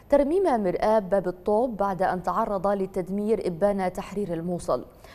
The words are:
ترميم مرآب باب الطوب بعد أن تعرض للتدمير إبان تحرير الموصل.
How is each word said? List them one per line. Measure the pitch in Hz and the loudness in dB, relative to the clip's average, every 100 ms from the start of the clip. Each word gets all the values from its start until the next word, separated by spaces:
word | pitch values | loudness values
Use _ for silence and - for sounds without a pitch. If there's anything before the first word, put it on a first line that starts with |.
| - | 2
ترميم | 285 277 359 | 2 4 2
مرآب | 370 240 190 170 214 220 185 | 2 2 0 0 2 2 2
باب | 202 180 | 0 0
الطوب | 175 - 208 262 202 | -4 0 2 0 0
بعد | 196 180 | -2 0
أن | 185 185 | 0 0
تعرض | 180 180 220 196 202 | -2 -2 -2 0 0
للتدمير | 202 190 196 180 202 208 214 190 | 0 -2 -4 -4 -4 0 0 -2
إبان | 165 202 196 185 | 0 2 2 -2
تحرير | 185 - 190 190 | -4 -8 -6 -4
الموصل. | 165 175 175 - 123 - - - | -4 -4 -4 -2 -4 -4 -20 -20